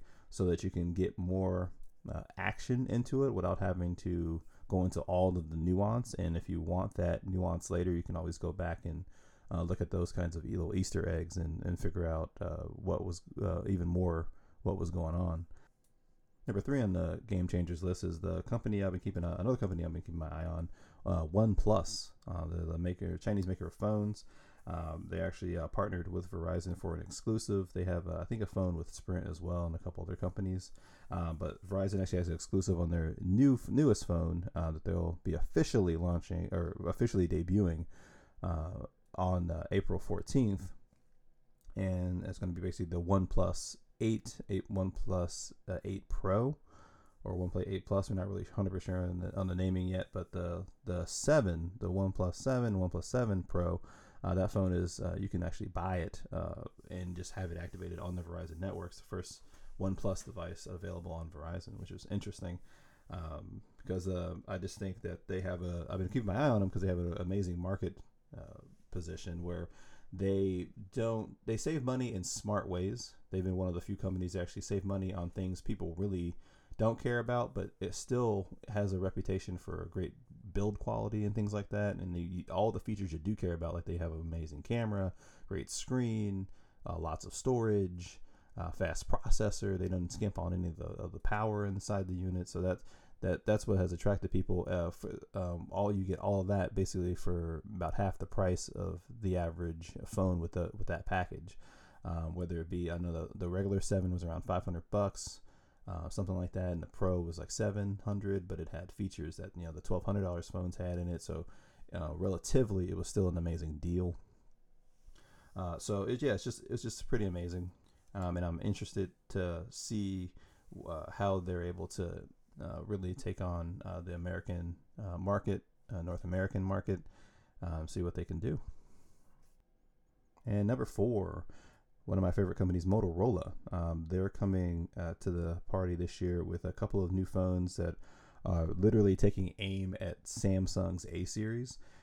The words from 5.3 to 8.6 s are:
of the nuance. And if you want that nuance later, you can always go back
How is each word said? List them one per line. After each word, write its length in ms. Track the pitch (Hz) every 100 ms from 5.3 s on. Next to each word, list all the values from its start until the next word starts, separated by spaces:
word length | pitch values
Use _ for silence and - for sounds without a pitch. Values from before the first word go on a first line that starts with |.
| 90
of 100 | 80
the 80 | 80
nuance. 560 | 87 92 104 117 123
And 240 | - 85 82
if 140 | -
you 100 | 85
want 320 | 82 87 98
that 320 | - 87 85 95
nuance 440 | 92 87 85 -
later, 220 | 87 90
you 100 | 85
can 120 | -
always 220 | 87 82 82
go 160 | 87
back 320 | 92